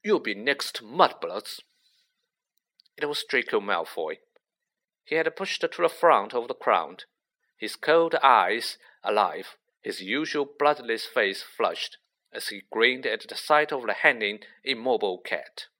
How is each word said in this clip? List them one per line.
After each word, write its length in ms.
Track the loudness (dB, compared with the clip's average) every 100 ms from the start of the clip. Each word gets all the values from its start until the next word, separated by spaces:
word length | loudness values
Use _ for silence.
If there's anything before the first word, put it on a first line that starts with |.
You'll 140 | 2 0
be 160 | 0
next, 480 | -4 -2 -2 -6 -10
mudbloods!" 760 | -8 2 2 2 -8 -8 -10 -16 _ _ _ _ _ _ _ _ _ _ _ _ _ -8
It 80 | -6
was 160 | -6
Draco 380 | -2 -2 0 -2
Malfoy. 580 | 0 -2 -2 -6 -8 -8 _ _ _ _ _ _ _ _
He 100 | -4
had 220 | -2 -2 -4
pushed 240 | -8 -4
to 80 | -4
the 200 | 0 -2
front 460 | 4 6 6 4
of 140 | -4 -6
the 60 |
crowd, 500 | -4 2 2 0 -12 -20 _ _ _ _ _
his 200 | -12 -6
cold 400 | 2 4 4 4
eyes 640 | 6 6 6 0 -4 -12 _ _
alive, 520 | 0 2 2 -2 -14 -20 _ _
his 220 | -12 -10
usual 420 | -4 -4 -2 -4
bloodless 600 | -4 0 2 2 -4 -6 -2
face 380 | 0 0 0
flushed, 540 | -12 -2 -2 -2 -10 -12 _ _ _
as 160 | -12 -10
he 140 | -12 -8
grinned 340 | 2 2 2 -4
at 220 | -6 -8
the 80 | -12
sight 340 | 2 4 4
of 160 | -4 -4
the 60 |
hanging, 500 | 2 2 4 -2 -4 -14 _
immobile 540 | -6 -4 0 0 0 -4
cat. 500 | -6 -6 -6 -18 -20